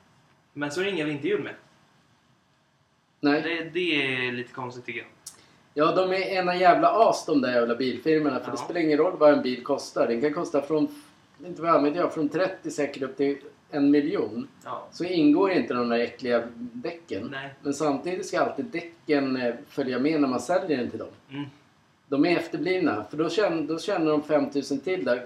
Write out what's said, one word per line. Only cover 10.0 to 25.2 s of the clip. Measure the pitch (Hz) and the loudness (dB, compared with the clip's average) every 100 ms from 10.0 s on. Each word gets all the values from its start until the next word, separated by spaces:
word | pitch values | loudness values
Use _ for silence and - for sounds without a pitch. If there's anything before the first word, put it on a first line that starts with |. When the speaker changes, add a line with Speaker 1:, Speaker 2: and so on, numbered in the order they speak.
| 127 | 0
Speaker 2:
Den | 117 | 0
kan | 147 | -2
kosta | 156 165 143 | -2 -2 -2
från, | 139 156 147 - - _ _ - 175 | 0 0 0 -4 -20 _ _ -18 -14
inte | 156 | -6
vad | 170 | 2
jag | 156 147 | 4 4
vet, | 175 151 | 2 -2
från | 160 147 | -2 -2
trettio | 160 185 - 160 | 0 -2 -4 -8
säkert | - 143 131 | -4 -4 -4
upp | 131 - | -8 -2
till | 143 139 - - _ | -2 -2 -10 -20 _
en | 151 143 | 2 4
miljon. | 147 147 185 - 117 135 - | 4 4 -2 -2 -6 -10 -14
Speaker 1:
Ja. | 127 120 - | -12 -12 -12
Speaker 2:
Så | - | -8
ingår | 175 180 147 156 196 | -2 4 6 6 4
inte | 165 117 | 2 0
de | 123 120 | 0 0
där | 117 | 0
äckliga | 117 - 123 120 117 - | 0 -4 0 0 0 -8
däcken. | 120 120 160 170 - 98 120 | -12 -8 -8 -10 -8 -8 -8
Speaker 1:
Nej. | 135 139 - | -10 -12 -8
Speaker 2:
Men | 143 | -6
samtidigt | 139 156 131 175 185 190 | -2 0 0 -4 -6 -4
ska | 170 | -2
alltid | 127 - 120 | -2 -2 -6
däcken, | 170 - - - 143 135 131 | -8 -10 -10 0 0 2 -2
eh, | 120 117 - | -2 -4 -8
följa | - 127 123 | -6 -4 0
med | 143 156 | 0 2
när | 139 | 2
man | 123 | 0
säljer | 147 180 185 135 | 0 -2 0 -2
den | 113 | -2
till | 110 | -6
dem. | - - - | -12 -16 -14
Speaker 1:
Mm. | 135 139 - _ _ _ _ _ | -12 -12 -14 _ _ _ _ _
Speaker 2:
De | 139 170 | 0 2
är | 165 | 2
efterblivna. | - 156 165 185 147 107 107 | -2 -4 -2 0 0 -2 -6
För | 151 | -4
då | 165 | -2
tjän-, | - 196 165 147 | 0 0 0 -4
då | 160 | -4
tjänar | 208 185 156 | -4 0 2
de | 151 | 0
femtusen | 147 151 135 143 135 135 | 2 2 2 -2 -2 -4
till | 185 185 127 | -2 -2 0
där. | 120 | -2